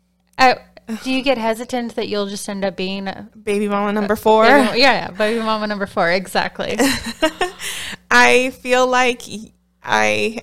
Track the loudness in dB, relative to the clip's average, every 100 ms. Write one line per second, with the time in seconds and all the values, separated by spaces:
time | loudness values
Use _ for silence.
0 | _ _ _ 2 2 2 -4 -20 -12 -8
1 | -4 -2 0 0 -2 -4 -6 -6 -6 -6
2 | -4 -4 -4 -8 -8 -4 -4 -4 -6 -6
3 | -8 -10 -14 -12 -4 -2 0 0 0 0
4 | -2 0 4 6 8 6 4 4 2 2
5 | -2 -2 -2 -2 -2 -4 -4 -6 -4 0
6 | 0 0 -2 -4 -4 -4 -6 0 0 -2
7 | -8 -4 -4 -2 -6 -6 -12 -10 -12 -12
8 | 0 4 6 4 2 -4 0 2 2 2
9 | 0 -2 -8 -14 -16 _ _ _ -2 0
10 | 2 0 -2 -6